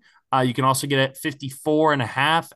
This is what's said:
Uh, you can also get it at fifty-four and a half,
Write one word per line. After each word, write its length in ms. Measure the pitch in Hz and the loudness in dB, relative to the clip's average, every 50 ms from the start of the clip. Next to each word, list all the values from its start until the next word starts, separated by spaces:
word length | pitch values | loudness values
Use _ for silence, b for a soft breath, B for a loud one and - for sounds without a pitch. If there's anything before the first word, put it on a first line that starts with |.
| b b b b b _ - | b b b b b _ 0
Uh, 60 | 135 | 0
you 120 | 127 127 117 | 0 0 0
can 120 | 143 131 | 0 0
also 220 | 131 135 135 - 139 | 0 0 0 -2 -2
get 120 | 143 135 | 0 0
it 120 | 135 131 | 0 0
at 60 | 135 - | -4 -6
fifty-four 760 | - 156 147 143 143 135 135 - - 156 151 151 156 156 147 | -8 -8 -8 -8 -10 -12 -12 -6 -4 0 2 2 4 2 2
and 80 | 139 | 0
a 40 | 127 107 | -2 -2
half, 440 | - 131 139 151 160 165 - - - | -2 0 2 2 2 0 -2 -4 -4